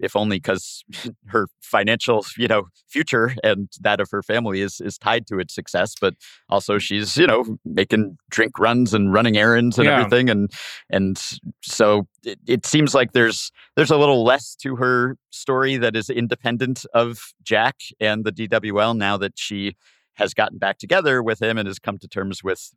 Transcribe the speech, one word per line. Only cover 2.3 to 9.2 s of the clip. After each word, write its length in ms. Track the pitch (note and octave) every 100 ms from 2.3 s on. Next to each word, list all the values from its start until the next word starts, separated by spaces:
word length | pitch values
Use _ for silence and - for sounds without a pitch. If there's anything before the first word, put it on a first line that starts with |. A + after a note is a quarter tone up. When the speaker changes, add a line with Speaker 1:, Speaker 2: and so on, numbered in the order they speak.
| -
Speaker 1:
you 120 | A#2
know, 160 | A2 F2+ _ _
future 480 | C#3+ D#3+ B2+ A2+ B2+
and 240 | G#2+ G2+ G2 -
that 200 | G#2 G#2
of 100 | G2
her 100 | G2+
family 400 | - A2 A2+ G2
is, 180 | G2 -
is 180 | F2+ -
tied 300 | - A#2 A2
to 100 | G2
its 160 | F2
success. 400 | - F2 F2+ G2+ -
But 140 | G2 F2+ - - -
also 300 | G2 - G2+
she's, 380 | - G2+ G#2 -
you 120 | E3+
know, 280 | A#2 A2+ A2
making 520 | - - G2 A2 G#2 - -
drink 280 | - A2+ -
runs 340 | A2 B2 A#2+
and 200 | G#2+ G2
running 240 | G2